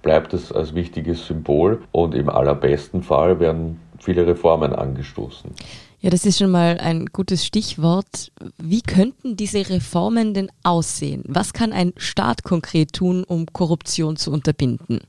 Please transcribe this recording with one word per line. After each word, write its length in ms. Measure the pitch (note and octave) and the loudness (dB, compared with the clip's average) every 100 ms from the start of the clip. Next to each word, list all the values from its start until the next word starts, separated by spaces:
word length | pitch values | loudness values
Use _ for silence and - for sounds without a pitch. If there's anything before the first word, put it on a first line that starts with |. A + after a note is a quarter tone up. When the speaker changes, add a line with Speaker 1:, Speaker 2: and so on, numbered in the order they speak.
Speaker 1:
bleibt 320 | D#2 D#2 D#2+ F2+ | 4 2 2 -6
es 160 | - | -2
als 240 | - D#2 D#2+ | -4 -2 -4
wichtiges 500 | E2+ - D#2 E2 - | -4 -6 -4 -6 -4
Symbol 560 | D#2+ D2+ D2 F2+ A2+ - | -6 0 4 4 2 -2
und 220 | - E2+ | 0 0
im 160 | B1+ C#2+ | 0 0
allerbesten 720 | C2 C#2 C#2+ C2+ D2 - F#2 | 2 2 2 2 0 -2 -6
Fall 380 | - C#2+ E2 F2 | 0 2 4 4
werden 400 | E2 D#2+ E2 E2 - - | 2 0 -6 -8 -16 -10
viele 300 | - F2 F2 | -2 2 2
Reformen 440 | F2 E2+ E2 C#2+ | 4 4 4 2
angestoßen. 760 | - C2+ C2+ C2+ - G#1+ - - - - - - _ | -2 -4 -6 -8 -10 -12 -12 -18 -16 -18 -20 -20 _
Speaker 2:
Ja, 120 | F#3+ | 0
das 160 | F3 G#3 | 2 2
ist 100 | F3+ | 2
schon 140 | G3 | 4
mal 260 | F3+ E3+ F3 | 4 2 2
ein 300 | E3 E3 - | -2 -2 -4
gutes 360 | - F#3 F3+ | -6 -2 -2
Stichwort. 880 | - G#3 A3 - D#3+ F3+ - - - _ - - | 0 -4 -4 0 2 2 -2 -12 -14 _ -20 -12
Wie 240 | D#3+ A3 | -2 -2
könnten 520 | - F#3 A3 - C4 G3 | 2 2 2 0 -8 -6
diese 320 | G#3 G#3 F#3+ | -4 -2 0
Reformen 680 | F#3 - F3 F#3+ A#3 A3 G3 | -2 0 -2 2 2 0 -2
denn 160 | F#3+ _ | -6 _
aussehen? 600 | F3+ E3+ E3 - C#3+ C#3 - | 0 0 0 -4 -6 -6 -2
Was 260 | D#3 G#3 | -2 -2
kann 200 | - A3+ | -2 -2
ein 200 | G3 F3+ - | 0 -2 -2
Staat 460 | - - G#3+ A3+ | -4 0 0 -2
konkret 500 | - E3+ - E3 D#3 | -2 -2 0 0 0
tun, 300 | - F3+ F3+ | 0 0 0
um 240 | F#3 E3+ D#3+ | 0 -4 -4
Korruption 640 | - E3+ E3 - - D#3 D#3 | -2 0 0 -2 -2 -2 -2
zu 160 | - | -2
unterbinden? 680 | C#3+ C#3+ D3 C3+ A#2+ - A#2 | 0 0 0 0 -2 -4 -6